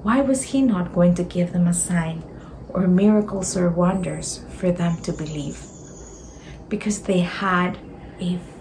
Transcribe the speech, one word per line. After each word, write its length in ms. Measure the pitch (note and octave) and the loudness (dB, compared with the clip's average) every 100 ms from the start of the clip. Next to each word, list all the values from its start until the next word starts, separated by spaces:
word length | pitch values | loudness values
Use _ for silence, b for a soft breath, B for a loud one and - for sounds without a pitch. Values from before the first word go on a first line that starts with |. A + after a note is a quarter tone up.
Why 160 | G#3 B3 | 2 2
was 320 | C4 C4 - | 4 2 2
he 100 | C4+ | 2
not 300 | C4+ F#3+ F3 | 4 2 0
going 200 | - F3 F3 | 4 6 6
to 80 | |
give 300 | F3+ F3+ F3 | 0 0 0
them 120 | F3+ F3 | 2 2
a 80 | |
sign 500 | F3 - F3 D#3+ E3 - B B B B | 2 0 0 0 -6 -10 B B B B
or 200 | - F3+ | 0 4
miracles 680 | F3+ G#3 G#3+ G#3 G3 F3+ G3 | 6 6 6 2 -4 -4 2
or 140 | F3+ | 2
wonders 720 | E3+ F3 F#3+ E3+ D#3 - - - - | 4 2 2 -2 -6 -8 -10 -12 -4
for 120 | F#3 | -2
them 280 | F3 E3+ E3+ | 2 0 0
to 100 | - | -4
believe? 520 | D#3 D#3 D3+ D3 - - - - - - - - B B B - | -6 -6 -6 -6 -8 -14 -18 -18 -18 -18 -18 -18 B B B -8
Because 320 | G#3 - G#3 | -4 -2 -2
they 220 | - F#3 | 2 2
had 560 | F3 - G3 F3+ F3+ G#3 - - - - | 2 0 0 2 0 -2 -12 -16 -16 -8
a 200 | F3+ F3+ - - | -4 -4 -6 -16